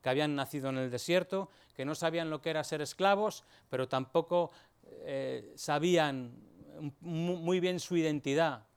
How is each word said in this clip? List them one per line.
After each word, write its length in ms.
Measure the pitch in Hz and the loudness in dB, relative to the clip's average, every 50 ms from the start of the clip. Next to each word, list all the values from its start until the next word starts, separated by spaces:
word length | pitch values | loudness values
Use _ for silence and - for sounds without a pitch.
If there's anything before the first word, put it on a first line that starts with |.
que 60 | _ 131 | _ 2
habían 260 | 131 139 151 151 147 | 2 2 2 0 0
nacido 340 | 139 135 - - 147 131 135 | -2 -4 -4 -4 -6 -4 -2
en 100 | 135 131 | -2 -2
el 120 | 131 127 | -2 -2
desierto, 600 | 120 120 - - 170 185 180 - - 190 196 - _ - - _ _ | -4 -6 0 2 2 2 2 0 -4 -4 -4 -6 _ -20 -20 _ _
que 100 | - 131 | -6 -6
no 100 | 143 156 | -4 -4
sabían 360 | - 170 165 160 170 165 160 | -2 -2 -2 0 0 -2 -2
lo 100 | 156 147 | -4 -4
que 100 | - 165 | -2 -2
era 140 | 156 156 147 | -2 -2 -2
ser 160 | - 160 151 | -2 -4 -4
esclavos, 640 | 151 131 - - 185 196 202 196 208 214 - - _ _ - - _ _ | -4 -6 -2 2 4 4 4 4 2 -2 -2 -6 _ _ -20 -20 _ _
pero 180 | - 127 131 127 | -2 -2 -2 0
tampoco, 600 | - 131 131 - _ 170 160 - 175 175 170 156 - - - _ _ _ _ | 0 -2 -2 2 _ 0 2 4 2 0 0 0 -4 -16 -20 _ _ _ _
eh, 680 | - - - 151 151 139 135 135 131 131 127 117 - - | -20 -18 -12 -8 -6 -6 -4 -4 -4 -6 -8 -10 -14 -14
sabían 760 | 135 - - 147 147 151 180 180 165 156 147 135 131 127 120 123 - - - - - - - - 156 156 143 139 _ | -10 -2 0 0 2 4 4 6 6 4 4 0 -4 -6 -8 -12 -16 -20 -20 -20 -20 -20 -20 -14 -10 -10 -10 -10 _
mu-, 360 | 165 170 170 160 170 175 180 | -8 -4 -2 -2 0 0 -2
muy 240 | 175 165 170 185 185 | -2 0 0 2 2
bien 200 | 175 185 180 175 | 2 0 -2 -2
su 160 | - - 180 | -4 0 0
identidad 680 | 175 160 160 151 147 127 139 139 151 165 156 135 113 - _ _ | 2 2 2 0 0 0 0 2 2 2 2 0 -4 -12 _ _